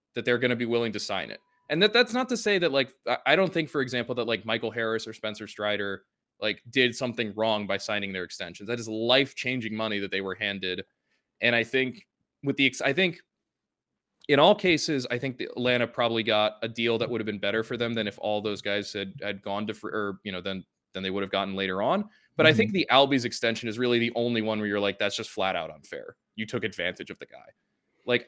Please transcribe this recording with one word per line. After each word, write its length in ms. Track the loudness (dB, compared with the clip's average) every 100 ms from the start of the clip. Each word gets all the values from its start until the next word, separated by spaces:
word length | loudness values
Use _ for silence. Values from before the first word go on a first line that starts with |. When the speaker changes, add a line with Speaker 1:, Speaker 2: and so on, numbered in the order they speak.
| _ -4
Speaker 1:
that 100 | 0
they're 120 | 2
gonna 180 | 2 0
be 100 | 0
willing 260 | 0 0
to 80 | -2
sign 300 | -4 -4 -6
it. 80 | -12 _ _ -4
And 120 | 2
that, 120 | 4
that's 200 | 4 2
not 160 | 0 -2
to 80 | -2
say 200 | 0 2
that, 120 | 2
like, 200 | 2 0 -4 -4
I, 100 | 0 2
I 80 | 4
don't 180 | 4
think, 160 | 0 -2
for 120 | -2
example, 340 | -2 -2 -2 -2
that, 100 | -2
like, 200 | -2 -2
Michael 260 | -2 -2
Harris 340 | -2 -2 -2 -4
or 60 |
Spencer 340 | -8 -8 -8 -12
Strider, 560 | -4 -2 -2 -2 -6 _ _ _ -6
like, 220 | -4 -4 -2
did 260 | 2 2 2
something 380 | -4 -4 -4 0
wrong 320 | 0 0 -2
by 100 | -4
signing 360 | -2 -4 -4
their 100 | -6
extensions. 440 | -8 -10 -12 -10 -6
That 120 | -6
is 80 | -4
life-changing 880 | -2 4 4 4 -2 -4 -4 -4 -4
money 240 | -2 -2
that 100 | -2
they 120 | -4
were 140 | -4 -4
handed. 480 | -4 -2 -4 -6 -8 _ _ _ _ -2
And 140 | 2 2
I 80 |
think 440 | 2 0 0 -4 -18 _ _ _
with 120 | -2 4
the 100 | 2
ex-, 160 | 4
I 120 | 0
think 260 | 2 0 -2 _ _ _ _ _ _ _ _ _ _ 2
in 100 | 8
all 160 | 8 6
cases, 500 | 4 2 2 0 -2
I 60 | -2
think 200 | -4 -6
the 80 | -8
Atlanta 420 | -2 2 2 0
probably 360 | 0 0 2
got 300 | 2 4 2 0
a 60 | -6
deal 300 | 0 2 2
that 100 | 0
would 100 | -2
have 60 | -4
been 120 | -4
better 240 | 0 0
for 140 | -2 -2
them 160 | -2
than 140 | -2 -4
if 100 | -4
all 220 | -2 -2
those 200 | -2 -4
guys 320 | -2 -4 -4
had, 200 | -6 -8 -8
had 200 | -8 -6
gone 260 | -6 -4 -4
to 60 |
fr-, 160 | -8 -6
or, 300 | -4 -4 -6
you 80 | -8
know, 100 | -6
than, 220 | -6 -8 -10 _ _
than 100 | -8
they 60 | -4
would 120 | -4
have 100 | -2
gotten 220 | -2 -2
later 280 | -2 -2 0
on. 280 | 0 0 -4 _ _ 4
But 80 | 6
I 80 |
think 160 | 6 2
Speaker 2:
Mm-hmm. 80 | 0
Speaker 1:
the 100 | 4
Albies 340 | 6 6 4 0
extension 420 | 0 0 0 -4
is 120 | 0
really 180 | 2 4
the 140 | 2
only 300 | 0 0 0
one 160 | 0 0
where 80 | 0
you're 120 | 2
like, 200 | 0 2
"That's 160 | -2 -2
just 160 | -6
flat 240 | -2 0 0
out 160 | -4
unfair. 440 | -10 -14 -12 -12 -18 _ -10
You 100 | -6
took 180 | -4
advantage 460 | -4 -2 -4 -4 -10
of 80 | -14
the 80 | -18
guy." 220 | -20 -20 _ _ _ _ _ 0
Like, 180 | 2